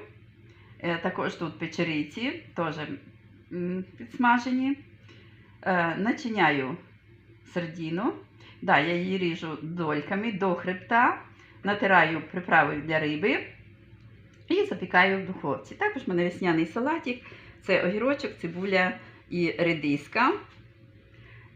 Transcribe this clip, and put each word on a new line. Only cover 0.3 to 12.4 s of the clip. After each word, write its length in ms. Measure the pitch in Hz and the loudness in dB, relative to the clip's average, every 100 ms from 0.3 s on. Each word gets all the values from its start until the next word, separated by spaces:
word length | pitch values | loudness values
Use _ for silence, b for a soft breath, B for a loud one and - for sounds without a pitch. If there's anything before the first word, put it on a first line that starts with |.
| - B B B B | -20 B B B B
Е, 180 | 170 165 | -4 -2
також 360 | 185 196 160 | -2 -2 -4
тут 240 | - 165 - | -4 -8 -6
печериці, 840 | 160 - 165 151 147 226 254 339 - - | -6 -2 -2 -2 -4 -4 -6 -6 -8 -4
теж, 180 | 165 156 147 - - - - - - | -4 -4 -8 -10 -14 -20 -20 -20 -12
м, 320 | 175 175 185 185 - | -6 -4 -4 -6 -12
підсмажені. 800 | - - 240 240 254 254 262 277 - - B B B B B B | -10 0 4 4 2 0 0 -2 -8 -20 B B B B B B
Е, 340 | - 180 170 165 | 0 2 2 0
начиняю 800 | 214 - 240 214 160 143 131 175 - - - - - - - | -2 -2 -2 2 2 2 -2 -6 -12 -20 -20 -20 -20 -20 -10
сардіну. 580 | 180 165 170 160 170 254 403 - B B B | -6 -6 -6 -6 -2 -2 -4 -10 B B B
Да, 160 | 180 147 | 4 4
я 160 | 160 | 4
її 240 | 175 185 190 | 0 -2 -2
ріжу 400 | 175 165 160 143 | -2 -4 -6 -8
дольками 680 | 156 175 160 147 - 196 226 | -8 -4 -2 -2 -2 -4 -2
до 220 | 190 196 | 0 0
хребта, 640 | 175 180 185 - 233 269 381 - B B B | 0 -2 -6 0 4 4 2 -8 B B B
натираю 560 | 190 208 196 180 160 160 | -4 0 6 6 6 2
приправою 640 | - 185 | -6 -6